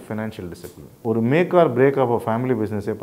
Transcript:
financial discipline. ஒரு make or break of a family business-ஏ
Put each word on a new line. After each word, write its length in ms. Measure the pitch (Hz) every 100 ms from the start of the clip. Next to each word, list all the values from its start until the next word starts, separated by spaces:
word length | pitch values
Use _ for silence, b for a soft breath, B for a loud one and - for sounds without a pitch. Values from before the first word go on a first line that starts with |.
| -
financial 380 | 110 110 107 90
discipline. 360 | 87 - - 71 - -
ஒரு 100 | 113 113
make 180 | 156 175 175
or 60 | 160 120
break 180 | 139 135
of 60 | 120 117
a 20 | 113
family 280 | 113 127 113
business-ஏ 320 | 104 104 104 98